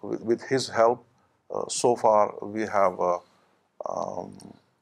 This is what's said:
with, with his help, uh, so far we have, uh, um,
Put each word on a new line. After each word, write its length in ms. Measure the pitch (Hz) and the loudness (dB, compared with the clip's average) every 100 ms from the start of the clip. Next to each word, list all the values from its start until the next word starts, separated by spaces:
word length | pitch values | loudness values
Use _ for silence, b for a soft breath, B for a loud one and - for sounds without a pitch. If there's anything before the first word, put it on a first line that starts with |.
with, 180 | 107 113 | -8 -8
with 200 | 110 117 | -2 -2
his 260 | - 135 - | 0 -4 -2
help, 360 | 113 117 127 _ _ _ _ _ | 4 4 4 _ _ _ _ _
uh, 120 | - - | -8 -6
so 280 | - 131 117 | 0 0 2
far 380 | 117 107 104 - | 4 4 4 -2
we 200 | 104 107 | -8 -6
have, 380 | 104 101 98 92 | -2 2 2 2
uh, 180 | 90 87 b b b b b _ - | 0 0 b b b b b _ -8
um, 480 | - 50 98 50 - - - _ _ | -6 -6 -8 -10 -16 -20 -20 _ _